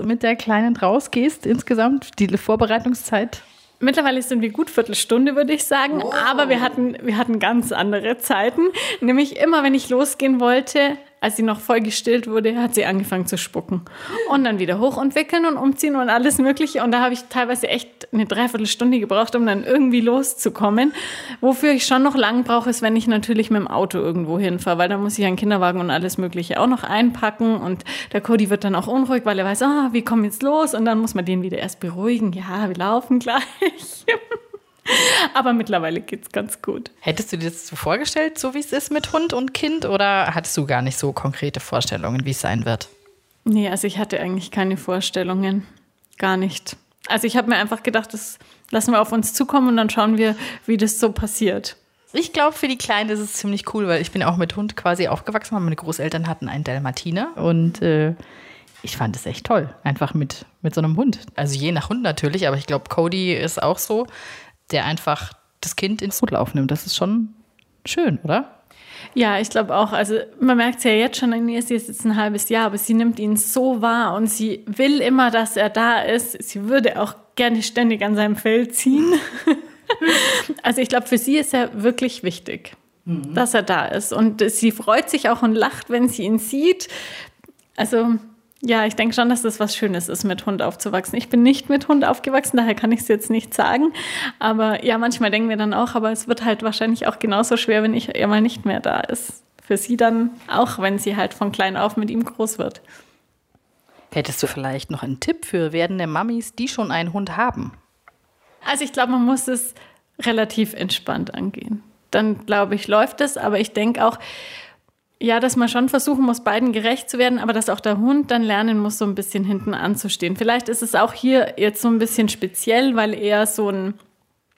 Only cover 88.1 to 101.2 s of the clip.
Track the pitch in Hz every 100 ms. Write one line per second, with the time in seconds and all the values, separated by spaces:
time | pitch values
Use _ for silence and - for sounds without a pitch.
88.1 | 220 - _ _ - 233 226 214 214 226
89.1 | 226 240 240 233 214 208 - 208 175 175
90.1 | 185 202 185 - 196 - 170 214 208 -
91.1 | 233 - 240 247 277 - 277 277 294 -
92.1 | 254 277 269 277 247 226 214 226 233 -
93.1 | 214 - 226 - - - 254 311 - -
94.1 | - 262 - 220 220 220 208 247 226 240
95.1 | 240 214 214 226 214 214 196 240 240 220
96.1 | 220 - 226 226 214 220 214 226 233 -
97.1 | - 220 202 233 233 - 214 220 226 -
98.1 | - 208 214 226 - 202 202 - - -
99.1 | 240 - - _ _ - 202 - 233 233
100.1 | 226 240 - - - 240 - 190 202 208
101.1 | 202